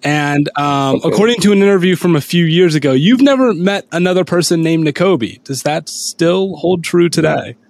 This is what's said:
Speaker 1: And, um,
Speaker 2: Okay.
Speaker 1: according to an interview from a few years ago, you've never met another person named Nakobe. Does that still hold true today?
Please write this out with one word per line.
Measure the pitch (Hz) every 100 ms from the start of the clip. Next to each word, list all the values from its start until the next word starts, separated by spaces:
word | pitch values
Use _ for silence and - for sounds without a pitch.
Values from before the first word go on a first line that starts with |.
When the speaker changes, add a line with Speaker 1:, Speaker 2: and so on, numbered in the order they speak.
Speaker 1:
And, | 147 147 147 147 147 143
um, | 143 139 135 131
Speaker 2:
Okay. | 160
Speaker 1:
according | - 226 233
to | 202
an | 202
interview | 196 196 180 180
from | 180 156
a |
few | - 175 165
years | 170 175
ago, | 151 139
you've | 131 175 254
never | 277 262 254
met | 165 185 202 -
another | 170 180 185
person | 180 175 160 170
named | 160 165 156
Nakobe. | 131 185 160 101 95
Does | - 131
that | 147 160 -
still | - - - 170 185 190 170
hold | 170 180 -
true | 180 170
today? | 165 156 147 - -